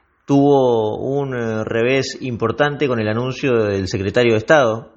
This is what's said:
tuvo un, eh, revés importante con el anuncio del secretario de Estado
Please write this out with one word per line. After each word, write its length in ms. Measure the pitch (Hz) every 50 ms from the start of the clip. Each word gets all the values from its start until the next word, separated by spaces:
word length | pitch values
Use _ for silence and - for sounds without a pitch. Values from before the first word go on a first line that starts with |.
| _ _ _ _ _
tuvo 720 | - 143 139 139 143 143 135 127 123 120 113 110 107 110 -
un, 380 | - 127 139 143 139 135 127
eh, 260 | 123 117 113 110 110 107
revés 540 | - 110 113 117 123 135 135 131 - - -
importante 680 | - 131 120 101 113 107 - - 143 147 143 127 151 135
con 100 | 123 113
el 100 | 107 104
anuncio 440 | 107 117 123 131 123 - - 139 120 113 107
del 220 | 104 101 98 95
secretario 460 | 90 - 98 95 101 92 123 123 120 113
de 60 | 107
Estado 520 | 107 - 160 151 131 113 110 113 - - -